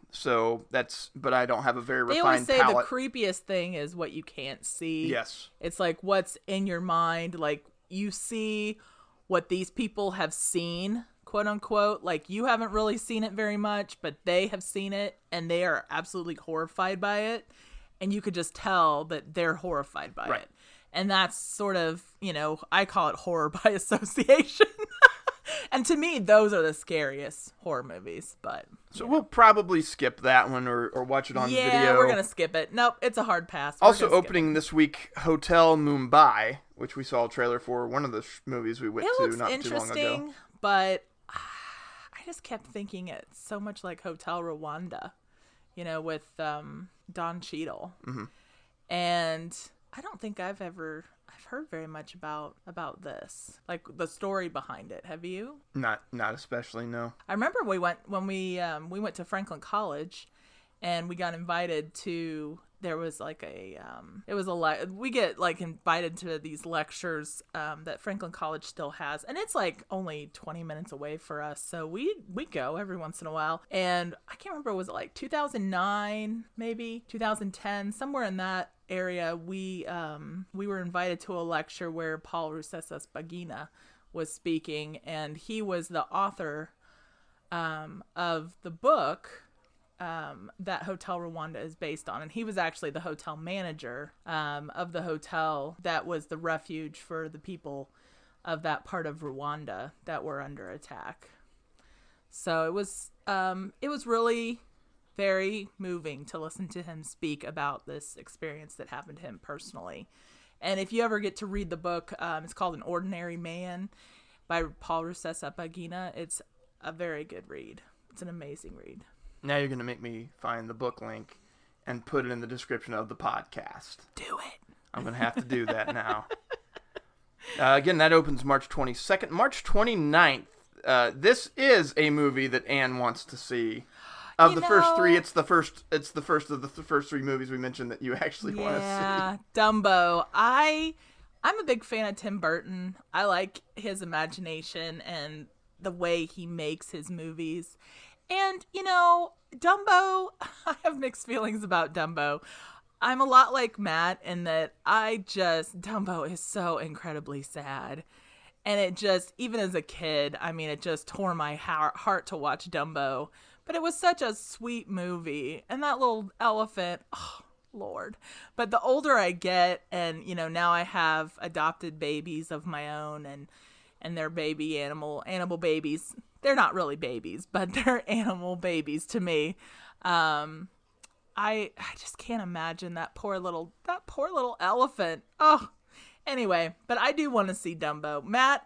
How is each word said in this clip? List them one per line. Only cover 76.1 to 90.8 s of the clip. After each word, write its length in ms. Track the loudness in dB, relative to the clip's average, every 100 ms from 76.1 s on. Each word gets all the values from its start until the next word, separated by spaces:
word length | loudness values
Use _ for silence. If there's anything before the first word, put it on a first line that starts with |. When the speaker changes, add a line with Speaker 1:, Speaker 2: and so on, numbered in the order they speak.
| -4 -6 -8 -10 -8
Speaker 2:
maybe 480 | -6 -6 -8 -10 -10
two 100 | -4
thousand 340 | -2 -2 -4
ten, 380 | -6 -6 -4 -4
somewhere 320 | -6 -6 -2
in 120 | -2 -2
that 320 | -4 -4 -6 _ -8
area, 420 | -4 -4 -2 -4
we, 520 | -4 -8 -8 -6 -8 -8
um, 600 | -8 -8 -10 -12 -12 -10
we 120 | -8 -6
were 120 | -4
invited 380 | -4 -2 -2 -4
to 140 | -6 -6
a 60 |
lecture 480 | -2 -4 -4 -8 -8
where 280 | -6 -4 -6
Paul 340 | -6 -6 -6
Rusesabagina 1160 | -8 -10 -12 -12 -14 -12 -14 -12 -12 -12 -12 -14 _ -20 _ _
was 200 | -8 -8
speaking, 640 | -6 -2 -2 -2 -8 -8 -12
and 380 | -10 -8 -8 -10
he 260 | -8 -6
was 260 | -2 -4 -2
the 160 | -4
author, 640 | -2 -2 -2 -2 -8 -8 -10 _ _ _ _ _ _ _ _
um, 540 | -6 -4 -6 -10 -14 -14
of 400 | -6 -2 -2 -6 -12
the 80 | -14
book, 720 | 0 4 4 4 -2 -10 -20 -20 _ _ _ _ -12
um, 520 | -10 -8 -10 -12 -18 -12
that 220 | -6 -6